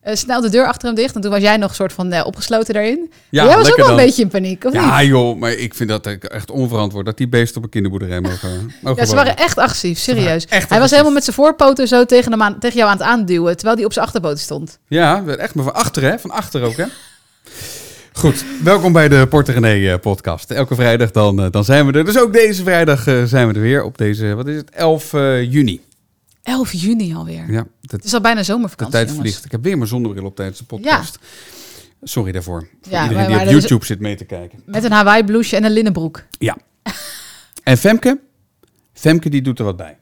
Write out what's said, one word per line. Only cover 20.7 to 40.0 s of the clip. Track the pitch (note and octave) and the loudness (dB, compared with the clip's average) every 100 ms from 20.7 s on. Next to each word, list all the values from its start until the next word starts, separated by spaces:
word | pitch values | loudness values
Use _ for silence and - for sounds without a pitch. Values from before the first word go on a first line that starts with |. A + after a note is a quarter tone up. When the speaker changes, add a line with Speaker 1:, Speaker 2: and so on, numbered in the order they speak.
Speaker 2:
vrijdag | A#2+ A#2+ A#2 A#2 | 0 2 2 2
dan, | A2 G#2 G2 | 2 2 2
eh, | F#2+ | 0
dan | F#2+ | 0
zijn | G#2 C#3 C#3 | 2 4 4
we | C#3 | 2
er. | |
Dus | E3 A3 | 2 2
ook | A#3+ | 4
deze | G#3+ A3 G3 | 4 4 2
vrijdag, | F#3 F3 D#3+ C#3 A2+ | 0 2 2 2 2
eh, | C3 | 0
zijn | A#2+ C3 A#2+ | 2 2 2
we | |
er | G#2 | 2
weer | A2 C#3 | 0 0
op | - - | -2 -4
deze, | G#2+ G#2 G#2+ | -4 -2 -4
wat | G#2 C3 | -4 -6
is | D3+ | -8
het, | D3 | -10
elf, | - E3 D#3+ - | -2 0 0 -2
eh, | D3+ C#3 C3 B2 | -2 0 0 0
juni. | C3+ B2+ F2 _ _ _ _ _ _ | 2 0 -2 _ _ _ _ _ _
Speaker 1:
Elf | - B3+ B3+ | -6 -4 -4
juni | F3+ F#3 A#3 F#3+ | -4 -2 -2 -2
alweer. | E3 E3 E3 E3 | -6 -10 -12 -6
Speaker 2:
Ja, | A2 A2+ _ | -6 -6 _
dat | - | -12
Speaker 1:
Het | G#2 | -12
is | - | -4
al | A#3+ | 0
bijna | G#3+ A3+ | 0 0
zomervakantie, | F#3 A3+ A3 - A2 A#2 | -2 -2 -4 -6 -4 -2
Speaker 2:
de | |
tijd | A2+ | -2
Speaker 1:
jongens. | D3 A#2 | -4 -6
Speaker 2:
vliegt. | G2 | -6
Ik | - | -10
heb | A2+ | -6
weer | C#3+ F3+ | -4 -2
mijn | A2 | -4
zonnebril | B2 A#2 G2 | -4 -6 -6
op | F#2+ - | -12 -10
tijdens | F#2+ F#2+ | -10 -10
de | B2 | -16
Speaker 1:
Ja. | A2 | -10
Speaker 2:
podcast. | B3 D#4 E3 - - - - - - - - _ | -4 -4 -4 -16 -20 -20 -20 -20 -20 -20 -20 _
Sorry | - - G2 | -10 -6 -6
daarvoor, | F2+ F2 E2+ D#2+ _ | -6 -8 -12 -12 _
voor | - | -8
Speaker 1:
Ja, | F3+ | -4
Speaker 2:
iedereen | D3+ F#3+ | -2 0
Speaker 1:
maar, | G3 | 2
Speaker 2:
die | G3+ | 2
Speaker 1:
maar | F#3+ | 4
Speaker 2:
op | |
Speaker 1:
dat | G3 | 4
is | G#3 | 4
Speaker 2:
YouTube | A#2 | 0
zit | - G2 | 0 -8
mee | G#2 G2+ | -6 -8
te | |
kijken. | - F#2 F2 - - | -12 -14 -14 -20 -8
Speaker 1:
met | G#3 | -4
een | A3+ | 0
Hawaii | G#3+ G3+ G#3+ | 2 4 4
blouseje | G#3 A3 A3+ F#3+ | 4 0 0 0
en | A3 | 2
een | |
linnenbroek. | G#3+ A3 F3 D#3+ D#3 - - | 2 0 0 -4 -8 -20 -6
Speaker 2:
Ja. | A2+ - _ _ | -6 -6 _ _
<laughs> | - - - - - - _ - | -16 -14 -16 -18 -20 -20 _ -8
En | - B2+ | 0 2
Femke? | G3 A3+ B3 C#4 _ _ _ _ _ _ _ | 4 2 2 -2 _ _ _ _ _ _ _
Femke, | _ D3+ E3 D#3+ | _ 2 2 0
die | C#3+ | -2
doet | C3 A#2 | -2 -4
er | |
wat | G#2+ F2 | -4 -6
bij. | E2 D2 | -12 -18